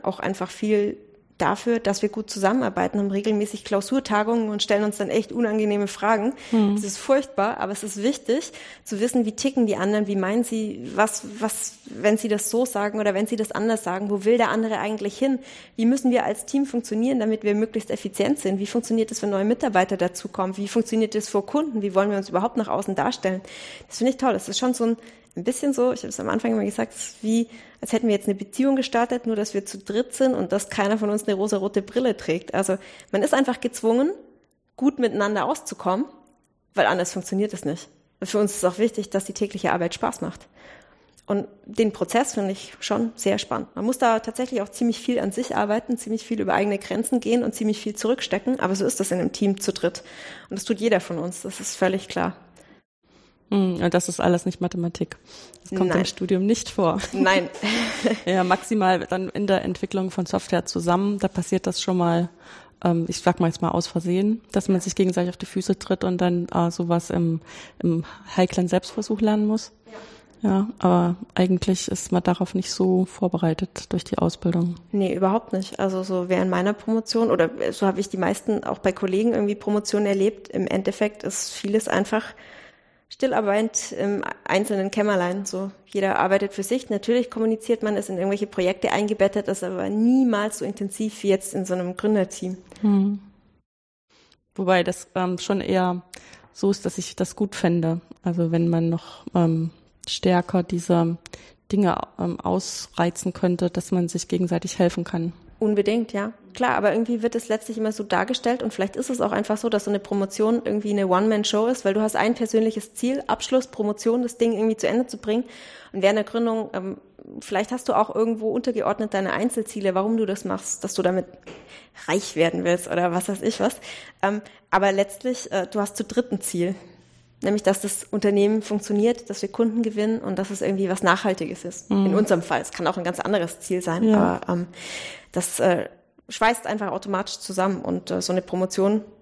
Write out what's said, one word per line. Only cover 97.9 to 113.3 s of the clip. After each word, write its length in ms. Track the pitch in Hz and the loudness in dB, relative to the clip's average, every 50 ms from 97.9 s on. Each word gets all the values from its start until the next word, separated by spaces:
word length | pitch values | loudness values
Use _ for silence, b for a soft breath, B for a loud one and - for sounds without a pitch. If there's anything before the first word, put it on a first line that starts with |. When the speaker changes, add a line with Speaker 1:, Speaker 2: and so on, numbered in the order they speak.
| 165 175 - - - _ - | 0 -2 -4 -10 -14 _ -4
Speaker 2:
Also 280 | 180 170 175 170 165 165 | -2 0 2 2 2 2
wenn 160 | 170 170 170 | 2 2 4
man 200 | 170 165 165 165 | 4 2 2 2
noch, 340 | 165 165 - - - - - - - | 0 0 -4 -8 -18 -16 -10 -2 2
ähm, 360 | 180 170 165 160 160 165 165 - - _ _ _ _ - | 4 4 4 4 2 0 -2 -4 -8 _ _ _ _ -12
stärker 560 | - - - - 185 180 175 175 - - 185 170 | -8 -6 0 2 4 4 4 2 2 0 0 0
diese 540 | - - 175 170 - 175 170 170 165 170 - - B B B B B B B _ - - | 0 -2 -2 2 4 4 4 4 2 0 -2 -6 B B B B B B B _ -2 0
Dinge, 260 | 196 202 175 - - - - - - | 2 4 4 2 0 -2 -6 -6 -4
ähm, 220 | 180 175 170 - | -4 -4 -4 -4
ausreizen 920 | - 180 180 190 190 - - - - - - - 170 175 - - - 185 175 | -2 0 0 0 -2 -4 -8 -10 -12 -8 -2 0 0 0 0 -2 -4 -6 -4
könnte, 380 | - - 180 180 170 180 175 | 0 0 0 2 2 0 -2
dass 200 | - 180 - - 196 | -2 -2 -4 0 0
man 160 | 180 175 170 | 0 0 0
sich 200 | - 175 - - | -2 -4 -4 -2
gegenseitig 500 | 185 180 185 170 175 170 - 180 - - | -2 0 0 2 0 -2 -2 -2 0 2
helfen 260 | 185 175 - - 170 | 2 2 2 0 -4
kann. 280 | - - 165 165 170 - - - - - - | -4 -2 -2 -2 -4 -6 -8 -16 -16 -6 -2
Speaker 1:
Unbedingt, 520 | 220 214 214 202 202 202 220 233 226 220 - | 0 2 2 2 2 2 2 0 0 -2 -2
ja. 200 | 196 202 220 226 - - - 185 | -4 -4 -4 -6 -12 -18 -12 -6
Klar, 220 | - 247 247 247 | 0 2 2 2
aber 160 | - 202 208 160 | 4 4 4 4
irgendwie 280 | 226 233 226 240 220 220 | 2 2 0 0 0 0
wird 120 | 233 240 | 0 -2
es 140 | 233 - - | -2 -4 -2
letztlich 300 | 214 220 - - 220 220 | -4 -4 -4 -6 -6 -2
immer 120 | 220 220 220 | -2 -2 -2
so 120 | - 208 | -4 -4
dargestellt 580 | 208 185 180 190 233 254 - - 233 247 254 - | 0 0 0 2 0 -2 -2 0 0 0 0 -2
und 100 | 220 - | -4 -4
vielleicht 220 | - 190 196 - | -2 -4 -4 -2
ist 140 | - - - | -4 -4 -4
es 100 | 262 247 | -2 0
auch 120 | - 208 - | 0 0 0
einfach 240 | 202 214 - 214 208 | 0 0 0 -2 -2
so, 100 | - 233 | -2 0
dass 160 | 220 208 - | 0 0 0
so 60 | 196 | 0
eine 80 | 202 202 | -2 -2
Promotion 640 | 202 - 208 202 196 196 - - 214 220 233 233 - | -2 -2 -2 -2 -2 -2 -2 0 2 2 2 2 0
irgendwie 260 | - 208 214 208 208 | 0 -2 -2 0 0
eine 180 | 208 202 196 185 | 0 2 2 4
One-Man-Show 580 | 180 180 208 220 220 208 208 - - 208 220 | 4 4 4 4 4 2 2 2 2 2 2
ist, 180 | 240 254 247 - | 2 0 0 0
weil 100 | 196 196 | 0 2
du 60 | 208 | 2
hast 140 | 214 214 - | 2 0 2
ein 180 | - 190 220 233 | 2 2 2 2
persönliches 600 | - 233 214 - 220 220 220 220 214 - - - | 0 0 0 2 2 2 2 0 -4 -6 -10 -8
Ziel, 280 | - - 247 262 277 - | -4 -2 -2 -2 -2 -2
Abschluss, 400 | - | -2